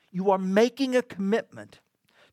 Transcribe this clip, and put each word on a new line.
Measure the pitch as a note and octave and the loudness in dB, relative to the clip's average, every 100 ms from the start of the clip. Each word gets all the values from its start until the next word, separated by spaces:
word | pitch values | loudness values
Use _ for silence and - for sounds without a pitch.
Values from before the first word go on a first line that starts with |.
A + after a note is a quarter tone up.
| _ | _
you | F3+ F#3+ | -4 0
are | F#3+ | 0
making | F#3 F#3+ A#3 B3 C4+ B3+ | 2 2 2 2 -2 -2
a | |
commitment | A#3+ E3+ G3 A3 - A#2 G#2+ - _ _ _ _ _ | -4 -6 -2 -2 -4 -14 -20 -20 _ _ _ _ _